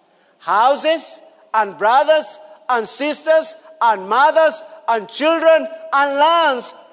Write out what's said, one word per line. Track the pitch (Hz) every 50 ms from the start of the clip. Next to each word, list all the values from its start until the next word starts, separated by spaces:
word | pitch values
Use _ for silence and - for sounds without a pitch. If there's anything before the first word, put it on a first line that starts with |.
| _ _ _ _ _ _ _ _
Houses, | - 160 180 208 233 262 285 - - 311 330 311 - - - - - - _ _ _ _ -
and | 220 214 202 175
brothers, | 147 196 214 240 269 302 294 311 302 302 - - - - - - - _
and | - 254 233 220
sisters, | - - - 277 302 285 - - 320 320 320 294 - - - _ - - _
and | 233 233 214 190 185 190
mothers, | 214 254 285 311 285 320 320 302 - - - - - - - -
and | 233 226 196
children, | - - - 277 320 330 320 320 320 320 311 269 220 - - - - -
and | 277 285 285 277 277
lands | 294 320 339 339 330 294 262 240 214 - - - - _